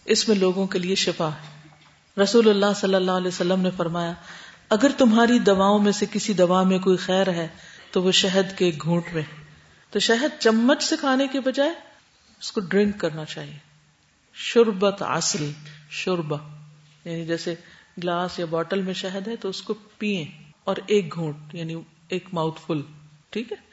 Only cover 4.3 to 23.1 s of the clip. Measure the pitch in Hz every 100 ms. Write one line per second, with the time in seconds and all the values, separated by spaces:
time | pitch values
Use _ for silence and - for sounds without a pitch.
4.3 | - - - - 220 277 - 247 220 233
5.3 | 240 196 190 196 208 208 190 208 202 -
6.3 | 185 175 185 185 185 190 180 - 185 190
7.3 | 170 160 - - - - 190 185 180 196
8.3 | 190 190 - 180 151 151 170 170 165 147
9.3 | - - - _ _ _ 208 196 233 294
10.3 | - 226 220 240 302 - 311 277 262 269
11.3 | 269 254 254 285 339 - _ _ _ _
12.3 | _ - - 175 190 208 202 170 156 156
13.3 | 160 147 147 - _ _ _ _ _ _
14.3 | - - 233 226 190 202 196 - 151 -
15.3 | - 147 - - - - - 185 180 151
16.3 | 147 - - - - _ _ 170 165 160
17.3 | 165 175 165 - - _ - 175 175 180
18.3 | - 165 165 165 196 185 185 190 196 196
19.3 | 233 190 185 - 214 - - 208 196 147
20.3 | - - _ - 190 190 208 165 160 156
21.3 | 147 - 175 165 165 165 _ - 185 -
22.3 | 170 160 160 - 156 135 - -